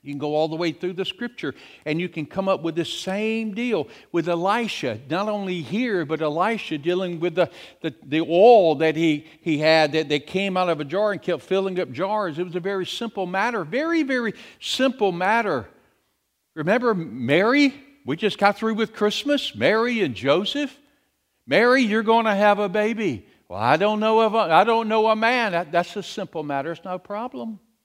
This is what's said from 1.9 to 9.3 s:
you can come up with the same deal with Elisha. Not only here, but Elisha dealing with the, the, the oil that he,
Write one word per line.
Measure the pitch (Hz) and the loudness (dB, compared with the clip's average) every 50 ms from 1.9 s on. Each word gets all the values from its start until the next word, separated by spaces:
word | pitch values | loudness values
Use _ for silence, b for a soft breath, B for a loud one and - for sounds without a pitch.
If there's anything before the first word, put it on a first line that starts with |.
| 151 165 | -2 -2
you | 180 175 | -4 -4
can | - 165 151 | -6 -8 -10
come | - - 190 196 | -6 -6 -4 0
up | 196 190 - | 0 -2 0
with | 156 165 156 | -2 -4 -2
the | 165 160 | -2 -4
same | - - - - 185 190 208 214 220 220 226 226 220 190 | -4 -6 -8 -6 -6 -4 -2 -2 -2 -2 -4 -4 -6 -6
deal | 220 240 247 220 170 139 B B B B B | -4 -2 -2 -2 -2 -2 B B B B B
with | - 170 160 175 | -4 -2 -2 0
Elisha. | 175 165 175 190 208 240 240 214 - - - 127 110 113 139 131 | -2 0 0 0 0 0 -2 -4 -6 -4 -4 -4 -6 -6 -6 -4
Not | 156 185 202 214 | -4 -4 -2 -2
only | 208 208 196 190 185 175 | -4 -4 -4 -4 -6 -6
here, | 151 113 170 220 254 240 208 180 160 | -6 -4 -4 -2 -2 0 -2 -2 -2
but | 143 160 151 | -2 -4 -2
Elisha | 160 151 147 165 185 214 233 202 - - 160 | -2 -2 0 0 0 0 0 -4 -6 -6 -8
dealing | 151 135 165 180 185 190 180 175 160 | -4 -2 -2 -2 -2 -2 -4 -6 -4
with | 165 180 156 | -4 -2 2
the, | 180 170 - B B B B B B | 0 0 0 B B B B B B
the, | - 160 131 _ - | -8 -8 -8 _ -10
the | 131 139 160 | -2 -2 -2
oil | 165 - 165 175 202 240 240 214 180 165 151 | 0 2 6 8 10 10 10 8 8 4 4
that | 139 160 160 156 | 4 2 0 2
he, | 160 170 160 151 147 156 B | 2 2 2 0 0 -4 B